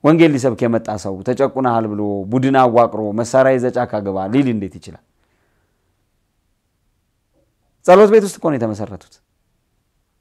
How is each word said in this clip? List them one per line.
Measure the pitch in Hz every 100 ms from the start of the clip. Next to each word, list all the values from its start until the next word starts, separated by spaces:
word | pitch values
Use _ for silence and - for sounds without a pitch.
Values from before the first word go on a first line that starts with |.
| 143
ወንጌል | 160 165
ሊሰብክ | 139 127 107
የመጣ | 120 117 - 101
ሰው | 98 95
ተጨቁነሃል | 95 120 135 131 131 117 110
ብሎ | 104 104 101 98
ቡድን | 127 131 135
አዋቅሮ | 127 113 117 107 107
መሳሪያ | 107 117 131 131
ይዘህ | 131 123
ጫካ | 117 113 107
ግባ | 98 95 95
ሊል | 127 135
እንዴት | 110 95 90
ይችላል? | - - _ _ _ _ _ _ _ _ _ _ _ _ _ _ _ _ _ _ _ _ _ _ _ _ _ _ _ _ -
ጸሎት | 185 214
ቤት | 220
ውስጥ | 196 -
እኮ | 165
ነው | 139
የተመሰረቱት። | 113 104 101 95 _ _ _ _ _ _ _ _ _ _ _ _